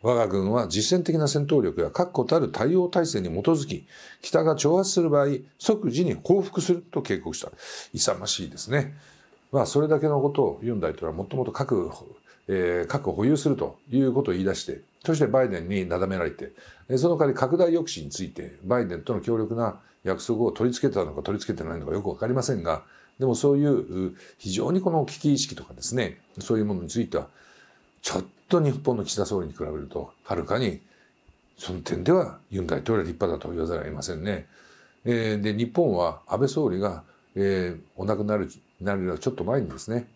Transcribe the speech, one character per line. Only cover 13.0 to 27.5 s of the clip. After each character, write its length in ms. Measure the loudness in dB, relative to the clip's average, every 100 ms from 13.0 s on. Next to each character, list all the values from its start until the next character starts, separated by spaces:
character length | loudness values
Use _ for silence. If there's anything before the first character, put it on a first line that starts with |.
| -2
を 40 |
保 100 | 2
有 120 | 2 4
す 120 | 2
る 80 | 0
と 220 | -2 -6 -2
い 80 | 2
う 120 | 2
こ 100 | 2
と 100 | 0
を 20 |
言 80 | 0
い 20 |
出 100 | 0
し 100 | -2
て、 180 | -6 -10 -14 _
そ 100 | -2
し 40 | 2
て 80 | 4
バ 180 | 4
イ 40 | 2
デ 120 | 0
ン 80 | -2
に 200 | -2 0
な 100 | 0
だ 80 | 0
め 120 | 0
ら 60 |
れ 60 | -2
て、 220 | -4 -14 -16 -20 -20 -4
え 60 |
ー、 40 | 0
そ 100 | 2
の 80 | 4
代 120 | 2
わ 40 |
り 60 | 2
拡 180 | 2 4
大 160 | 4
抑 140 | 4 -2
止 180 | -8
に 60 | -10
つ 120 | -8
い 80 | -8
て、 280 | -8 -14 -12
バ 160 | 0 0
イ 80 | 2
デ 80 | -4
ン 60 |
と 120 | -4
の 60 | -4
強 180 | -2 -2
力 160 | -2
な 260 | -2 -2 -4 _ _
約 200 | -4 -4
束 160 | -2 0
を 120 | 0
取 180 | 2 0
り 40 |
付 140 | 2 0
け 60 |
た 100 | 0
の 100 | -2
か 80 | -4
取 160 | -4 -4
り 20 |
付 120 | -4
け 60 | -6
て 80 | -6
な 100 | -6
い 40 |
の 60 | -4
か 60 |
よ 100 | -4
く 60 | -4
わ 80 | -4
か 100 | -2
り 80 |
ま 80 | 0
せ 120 | 0
ん 80 | -2
が、 200 | -2 -4 -6 -20 _ _
で 60 |
も 100 | 0
そ 180 | 4 4
う 60 | 4
い 80 | 4
う、 480 | 2 0 -4 -4 -6 -20 _
非 120 | -6
常 220 | -2 0
に 80 | 0
こ 100 | 2
の 140 | 0 -2
危 120 | -2
機 160 | 2
意 40 | 2
識 160 | 0
と 100 | -8
か 100 | -16
で 80 | -10
す 120 | -4
ね、 260 | -2 -2 -6 _ -16
そ 180 | 0 0
う 20 |
い 40 |
う 20 |
も 100 | 2
の 80 | -2
に 60 | -4
つ 120 | -4
い 80 | -2
て 80 | -4
は、 120 | -6 _ -20